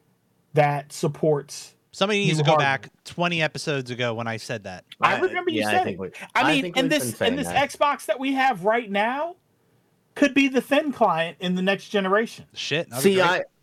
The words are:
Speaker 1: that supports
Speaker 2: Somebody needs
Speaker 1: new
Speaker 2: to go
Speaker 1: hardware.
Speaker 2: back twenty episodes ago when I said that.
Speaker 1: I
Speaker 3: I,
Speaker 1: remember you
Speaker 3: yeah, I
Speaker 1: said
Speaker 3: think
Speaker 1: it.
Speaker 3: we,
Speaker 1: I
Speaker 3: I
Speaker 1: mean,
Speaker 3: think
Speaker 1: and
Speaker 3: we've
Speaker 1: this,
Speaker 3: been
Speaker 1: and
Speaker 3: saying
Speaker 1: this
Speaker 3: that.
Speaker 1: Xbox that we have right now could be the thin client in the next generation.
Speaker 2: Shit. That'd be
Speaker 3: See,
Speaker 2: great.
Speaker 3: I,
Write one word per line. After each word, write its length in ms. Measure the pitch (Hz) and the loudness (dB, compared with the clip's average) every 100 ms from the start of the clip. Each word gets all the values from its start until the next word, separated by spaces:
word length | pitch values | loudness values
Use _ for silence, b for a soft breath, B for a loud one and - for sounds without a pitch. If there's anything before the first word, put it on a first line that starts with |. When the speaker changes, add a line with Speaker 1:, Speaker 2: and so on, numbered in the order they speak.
| _ _ _ _ _ | _ _ _ _ _
Speaker 1:
that 380 | 151 143 143 143 | 2 2 2 -6
supports 840 | - 160 147 160 147 143 - - _ _ | -6 -4 -2 0 0 -2 -14 -18 _ _
Speaker 2:
Somebody 280 | - 196 202 | -4 0 2
needs 180 | 202 160 | 0 2
Speaker 1:
new 60 | |
Speaker 2:
to 20 | 147 | 4
go 60 | |
Speaker 1:
hardware. 140 | 151 139 | 4 4
Speaker 2:
back 380 | 135 - _ | 0 -4 _
twenty 380 | - - 175 170 | -14 -4 -2 0
episodes 480 | 156 - - 143 123 | -2 -2 -4 -4 -4
ago 240 | 120 123 | -4 -2
when 140 | 113 117 | -2 -4
I 80 | 113 | -6
said 260 | - 120 | -8 -8
that. 220 | 98 90 - - | -8 -14 -16 -2
Speaker 1:
I 160 | - 196 | 0 2
Speaker 3:
I, 40 | |
Speaker 1:
remember 300 | 359 349 359 | 0 -2 -2
you 120 | 311 | -2
Speaker 3:
yeah, 60 | 104 | 0
I 40 | |
Speaker 1:
said 120 | 107 | 2
Speaker 3:
think 120 | 370 - | 0 -4
Speaker 1:
it. 40 | |
Speaker 3:
we, 100 | 92 - B 214 | -10 -12 B 0
Speaker 1:
I 60 | |
Speaker 3:
I 100 | 262 | 2
Speaker 1:
mean, 100 | 302 | 2
Speaker 3:
think 140 | 180 175 | 0 0
Speaker 1:
and 80 | |
Speaker 3:
we've 60 | 269 | 2
Speaker 1:
this, 80 | 302 | 0
Speaker 3:
been 80 | 247 | -2
Speaker 1:
and 80 | - | -2
Speaker 3:
saying 200 | 220 277 | -2 -2
Speaker 1:
this 120 | 269 | -2
Speaker 3:
that. 220 | 233 285 | 0 -2
Speaker 1:
Xbox 360 | - 294 269 - | 0 0 0 -4
that 140 | 277 | -4
we 120 | 262 | -2
have 300 | 269 262 214 | 0 0 2
right 240 | 190 233 226 | 0 0 0
now 460 | 196 220 269 330 349 _ _ _ _ _ _ _ | 0 0 -2 -6 -10 _ _ _ _ _ _ _
could 180 | - 277 | 0 2
be 140 | 269 277 | 4 2
the 140 | 262 | 2
thin 320 | - 277 311 | 0 0 0
client 440 | - 214 165 165 170 | 2 2 2 -2 -4
in 160 | 180 180 | -4 -2
the 60 | |
next 260 | 185 196 - | 0 -2 -2
generation. 560 | 208 190 202 226 - 175 | -2 2 2 0 -6 -18
Speaker 2:
Shit. 340 | - - 147 - | -10 -4 -4 -4
That'd 120 | 117 | 2
be 80 | 175 | 4
Speaker 3:
See, 40 | 190 | 4
Speaker 2:
great. 80 | 180 | 4
Speaker 3:
I, 160 | 180 - _ | 2 -4 _